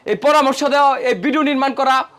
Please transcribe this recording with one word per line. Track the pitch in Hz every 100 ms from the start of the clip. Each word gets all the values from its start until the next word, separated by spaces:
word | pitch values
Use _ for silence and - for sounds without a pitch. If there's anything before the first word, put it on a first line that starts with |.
| -
এই | 214
পরামর্শ | 285 302 269 269
দেওয়া, | 294 285 277 262
এই | 254
ভিডিও | 202 240 311
নির্মাণ | 285 269 277
করা | 254 262 262 -